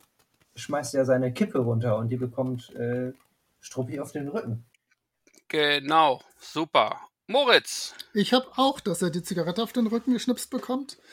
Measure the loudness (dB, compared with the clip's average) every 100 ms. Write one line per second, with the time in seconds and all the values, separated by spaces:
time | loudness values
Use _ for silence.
0 | _ _ _ _ _ -14 -6 -4 -2 0
1 | 4 2 2 0 0 0 0 0 0 0
2 | -2 -4 -4 -4 -4 -6 -10 -8 -4 -4
3 | -6 -8 _ _ _ _ -12 -8 -6 -8
4 | -8 -8 -6 -6 -6 -8 -10 _ _ _
5 | _ _ _ _ -4 2 2 2 4 4
6 | 6 4 -4 _ -8 -4 2 4 4 0
7 | -12 _ -2 2 6 6 4 -6 -10 -12
8 | -4 -2 2 2 2 0 0 0 -4 -2
9 | -2 -2 -4 -4 -2 -2 -2 0 0 0
10 | 0 0 0 -4 -4 -8 -4 -6 -6 -14
11 | _